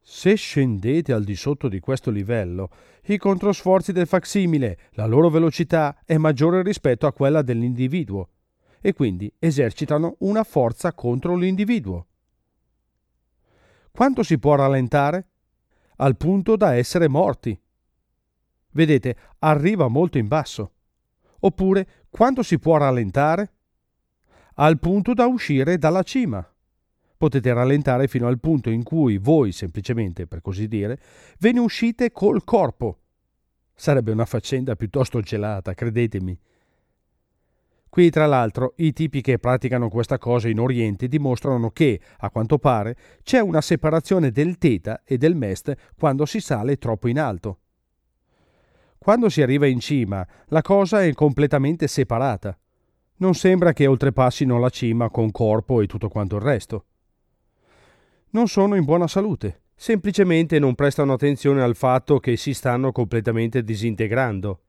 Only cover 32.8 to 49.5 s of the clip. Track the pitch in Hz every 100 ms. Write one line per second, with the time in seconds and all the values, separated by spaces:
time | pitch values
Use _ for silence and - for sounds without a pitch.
32.8 | 117 87 _ _ _ _ _ _ _ _
33.8 | - 139 113 110 117 120 - 131 131 107
34.8 | 107 139 127 123 104 110 104 101 95 92
35.8 | 117 113 117 101 92 87 _ _ _ _
36.8 | _ _ _ _ _ _ _ _ _ _
37.8 | _ - 170 156 151 135 113 110 127 -
38.8 | 160 135 160 139 123 120 120 127 127 123
39.8 | 120 110 113 131 - 120 113 110 123 123
40.8 | 110 98 127 151 143 120 143 127 113 -
41.8 | 151 101 _ _ 101 - 110 147 147 117
42.8 | 104 127 _ _ - 262 208 160 - 165
43.8 | 156 160 - 185 147 113 156 175 160 104
44.8 | 98 110 _ 127 151 175 110 95 - 135
45.8 | _ _ 151 135 151 226 - 123 113 139
46.8 | 120 110 120 120 147 92 110 92 _ _
47.8 | _ _ _ _ _ _ _ _ _ _
48.8 | _ _ - 233 226 156 131